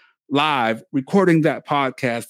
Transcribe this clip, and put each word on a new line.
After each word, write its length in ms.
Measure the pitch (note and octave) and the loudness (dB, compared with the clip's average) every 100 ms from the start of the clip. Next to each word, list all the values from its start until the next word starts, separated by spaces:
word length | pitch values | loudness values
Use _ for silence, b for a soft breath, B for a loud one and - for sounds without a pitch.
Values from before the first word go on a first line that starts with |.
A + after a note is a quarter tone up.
| b b - | b b -4
live, 540 | C#3 D3+ C#3 A2+ A2+ - | -2 0 0 0 -2 -6
recording 520 | C#3 - G3 F3+ E3 | -8 0 2 4 4
that 220 | D3+ A#2+ - | 2 -2 -4
podcast, 640 | C#3+ C3 - B2 A#2 | -2 -2 -4 -6 -6